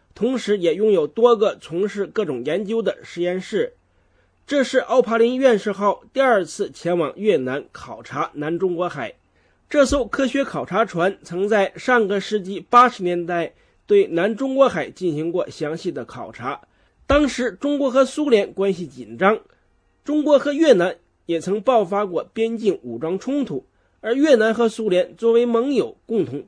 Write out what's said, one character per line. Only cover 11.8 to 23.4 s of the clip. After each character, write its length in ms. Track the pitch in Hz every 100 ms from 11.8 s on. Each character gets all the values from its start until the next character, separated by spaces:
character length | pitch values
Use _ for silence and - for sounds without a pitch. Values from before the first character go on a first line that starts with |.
| - 247 202
个 140 | 202
世 200 | - 214
纪 200 | 180 196
八 280 | - 240 247
十 140 | 240
年 240 | 180 175 170
代 260 | 175 160 _ _ _ -
对 180 | 202 185
南 300 | 165 196 214
中 180 | 269
国 140 | 262 262
海 200 | 185 127
进 240 | - 185 147
行 160 | 160
过 180 | 175 -
详 260 | - 151 160
细 140 | 180
的 140 | 135
考 260 | 117 131 104
察。 300 | 117 123 143 _ _ _ _ -
当 200 | 285 285
时 220 | - 247
中 260 | 180 285 285
国 140 | 277
和 140 | 254
苏 260 | 254 - 294
联 220 | 220 196
关 200 | - 196
系 140 | 180 160
紧 320 | 127 104 117
张， 220 | 190 220 _ _ _ _ _ _
中 180 | - 302
国 160 | 294 285
和 140 | 285
越 200 | 285 320
南 240 | 202 170 - _ _
也 160 | - 165
曾 200 | 185 208
爆 240 | 202 240
发 220 | 180 202 208
过 160 | 165 -
边 240 | - 226 226
境 220 | 220 170
武 160 | 123 117
装 180 | 156 190
冲 260 | - 285